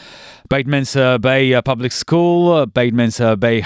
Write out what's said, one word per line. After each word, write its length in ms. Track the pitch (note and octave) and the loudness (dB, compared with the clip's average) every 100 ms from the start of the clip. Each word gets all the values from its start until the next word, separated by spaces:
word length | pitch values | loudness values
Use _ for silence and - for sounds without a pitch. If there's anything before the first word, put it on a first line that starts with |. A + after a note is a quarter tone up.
| - - - - - | -20 -20 -20 -20 -6
Batemans 680 | C#3 C3 C#3+ C3 C#3 B2+ B2+ | -4 -2 -2 -2 0 2 2
Bay 420 | A#2 C3+ C3+ B2 | 2 2 2 0
Public 300 | A#2 B2 B2+ | 0 -4 -4
School, 760 | - - E3 F3 F3 F3 E3 C3 | -6 -2 0 2 2 2 2 0
Batemans 640 | - B2 A#2 A#2 - A#2 G#2+ | 0 0 0 -2 0 0 0
Bay 260 | A#2 A#2 | 0 -2